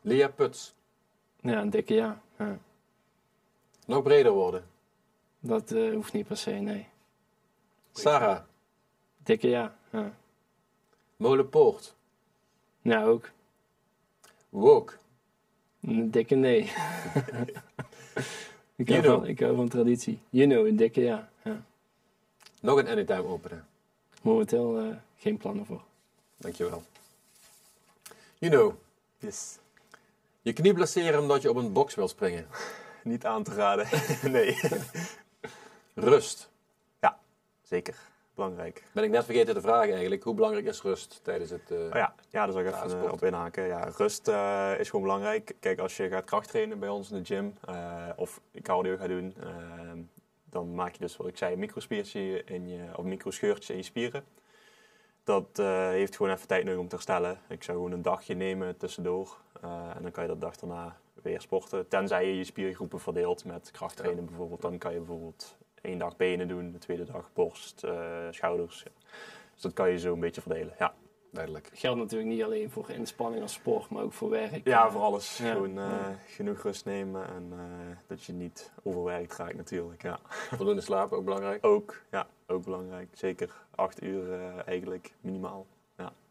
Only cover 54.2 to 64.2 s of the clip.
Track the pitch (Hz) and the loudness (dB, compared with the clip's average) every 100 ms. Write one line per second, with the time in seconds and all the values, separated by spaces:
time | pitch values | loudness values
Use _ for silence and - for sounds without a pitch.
54.2 | 143 _ _ _ _ _ _ _ _ _ | -12 _ _ _ _ _ _ _ _ _
55.2 | - 196 185 - 196 185 185 185 196 - | 2 2 2 -2 0 2 2 2 0 0
56.2 | 202 185 - - 196 - 180 175 - 90 | -2 -2 0 0 2 -2 -4 -8 -2 0
57.2 | 90 92 - - - 87 90 90 85 95 | 0 -4 -12 -14 -6 -4 -4 -2 -2 -2
58.2 | - 92 95 95 92 90 92 - 90 90 | -4 -4 -2 -2 -6 -6 -10 -6 -4 -2
59.2 | 95 - _ - - 85 85 175 175 175 | -4 -12 _ -18 -12 -10 -10 -12 -10 -8
60.2 | 170 165 165 - 87 - - - _ - | -6 -6 -8 -10 -12 -10 -12 -16 _ -14
61.2 | - 85 - - - 95 90 196 98 92 | -8 -8 -4 -4 -4 -6 -2 -2 0 0
62.2 | 92 92 92 - 190 90 85 92 - 87 | 0 -2 -6 -6 -6 -6 -10 -8 -6 -2
63.2 | 87 90 92 87 - - 85 - - 87 | -2 -2 -6 -14 -14 -12 -12 -6 -4 -4